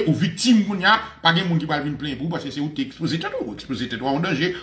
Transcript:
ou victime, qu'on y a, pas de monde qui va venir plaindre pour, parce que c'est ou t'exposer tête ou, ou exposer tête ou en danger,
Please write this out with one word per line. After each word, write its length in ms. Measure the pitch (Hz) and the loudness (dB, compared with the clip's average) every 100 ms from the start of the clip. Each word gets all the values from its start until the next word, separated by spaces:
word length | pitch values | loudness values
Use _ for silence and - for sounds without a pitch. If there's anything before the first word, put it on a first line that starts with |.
| 175 | 2
ou 60 | |
victime, 520 | 139 - - 240 226 202 | 2 0 2 4 6 4
qu'on 140 | 190 | 2
y 60 | 190 | 4
a, 160 | 220 - - | 4 2 -2
pas 120 | 165 | 2
de 100 | 165 | 2
monde 160 | 180 165 | 2 0
qui 60 | 156 | 0
va 160 | 147 | -2
venir 160 | 147 135 | -2 -4
plaindre 200 | 147 127 | -6 -6
pour, 120 | 160 | -4
parce 160 | 147 139 | -4 -6
que 40 | |
c'est 120 | 143 | -4
ou 80 | 151 | -4
t'exposer 500 | 151 131 - 165 165 | -4 -6 -4 -2 -2
tête 140 | 196 523 | -4 -6
ou, 80 | - | -6
ou 40 | |
exposer 360 | 302 - 123 123 | -8 -8 -6 -4
tête 120 | 117 | -4
ou 40 | 127 | -2
en 160 | 139 | 0
danger, 340 | 185 139 180 - | 0 0 0 -2